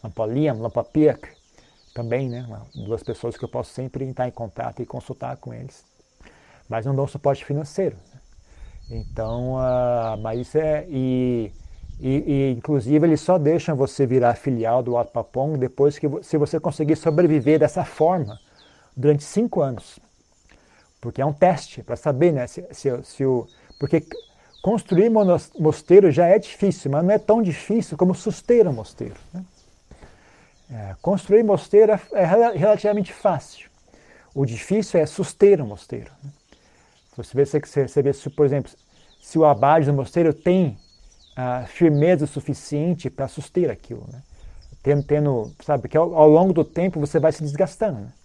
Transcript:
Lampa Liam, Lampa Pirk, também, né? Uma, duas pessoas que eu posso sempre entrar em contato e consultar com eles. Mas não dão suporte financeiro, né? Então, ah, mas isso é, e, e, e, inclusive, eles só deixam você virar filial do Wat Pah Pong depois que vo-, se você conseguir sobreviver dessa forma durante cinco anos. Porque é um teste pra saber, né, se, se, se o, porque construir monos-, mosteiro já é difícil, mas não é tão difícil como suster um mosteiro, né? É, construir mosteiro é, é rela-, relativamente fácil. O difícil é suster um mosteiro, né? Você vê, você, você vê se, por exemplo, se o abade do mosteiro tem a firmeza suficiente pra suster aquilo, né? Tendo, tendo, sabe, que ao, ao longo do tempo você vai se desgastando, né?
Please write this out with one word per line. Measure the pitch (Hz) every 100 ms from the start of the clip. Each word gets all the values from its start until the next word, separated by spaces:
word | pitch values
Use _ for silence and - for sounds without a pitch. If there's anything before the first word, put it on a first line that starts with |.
Lampa | 110 - 110
Liam, | 123 151 113
Lampa | 113 -
Pirk, | - 151 151 - - _ _ _ _ _ _
também, | - 117 123 131
né? | 120 120
Uma, | 107 110
duas | - 101 110
pessoas | - 117 117 117
que | 120
eu |
posso | 123 123
sempre | - 131 131
entrar | 131 127 123
em |
contato | - 113 - 120 -
e | 120
consultar | 127 - 127 127 139
com | 127
eles. | 117 131 _ _ _ _ _ - _ _ _ _
Mas | 113
não | 117
dão | 135 139
suporte | 143 143 139
financeiro, | - 143 156 - 180 - _
né? | - _ - _ - - - -
Então, | 113 104 - 110 117 127 131
ah, | 127 127 123 120 113 107
mas | 110 117
isso | 123 151
é, | 156 151 151
e, | 139 131 127 127 120 107 - - - - -
e, | 131
e, | 139 151 139 139
inclusive, | 120 135 147 110 151 165
eles | 151
só | - 185
deixam | 143 165 165
você | 139 139 -
virar | 135 127 120
filial | 113 - 120 113 123
do | 123
Wat | 120 117
Pah | 117
Pong | 110 123 143 156
depois | 123 - 143 147
que | 147
vo-, | 143
se | - 156
você | 147 160
conseguir | 170 - 151 156
sobreviver | 170 156 175 151 123 156
dessa | 151 -
forma | - - 160 185 110 110 _ _ _ _ _
durante | - 139 147
cinco | - - 233 196
anos. | 139 117 - - _ _ _ _ _ _ _ _ _ _
Porque | 120 123
é |
um | 139
teste | 143 185 165 - -
pra | - 120
saber, | 156 131 175
né, | 139 120
se, | - 139
se, | - 139 120
se | - -
o, | 135 127 117 _ _ -
porque | 143 160 156 - - _ _ -
construir | 180 220 - 170 226
monos-, | 220 196 170 - -
mosteiro | 156 151 - 185 190
já | 139 170
é | 202
difícil, | - - 202 - 139
mas | 143
não | 175
é | 214
tão | 214 226
difícil | 202 147 - 226 - 151
como | 185
suster | 180 220 - - 240 185
um |
mosteiro, | 120 107 - 117 87 -
né? | 180 185 _ _ _ _ - - _ _ _ _ _ _
É, | 117 98 95
construir | - 190 - 202
mosteiro | 220 196 - 202 214
é, | 214 -
é | 208 170
rela-, | 202 233
relativamente | 185 196 208 208 208 196
fácil. | - 208 156 - - - _ _ _ _ _ _
O | 139
difícil | 135 113 - 208 202 175
é | 151
suster | - 190 - 202 190
um | 120
mosteiro, | 104 - 117 113 _
né? | 139 - _ _ _ _ _ _ _ -
Você | - 127
vê, | 143
você, | 151
você | - 143 127 -
vê | 135
se, | 139 -
por | -
exemplo, | 143 139 - _ _ _ _ _
se | - 160
o |
abade | 151 131 139 160 143
do |
mosteiro | 143 131 175 165
tem | 147 - 185 165 101 _ _ - _ _ -
a | 127 123
firmeza | 123 - 170 147 165 180 151
suficiente | - - 139 - 147 165 170 135
pra | - 135
suster | - - - 165
aquilo, | 98 - 117 113
né? | 127 - - - - - -
Tendo, | - 143
tendo, | 147 147 147 127 110 -
sabe, | - 143 -
que | 156
ao, | 170
ao | 160 151
longo | 156 190
do | 165
tempo | 156 - 185 175
você | 147 160
vai | 156
se | 156
desgastando, | 151 143 185 - 214 123
né? | 104 -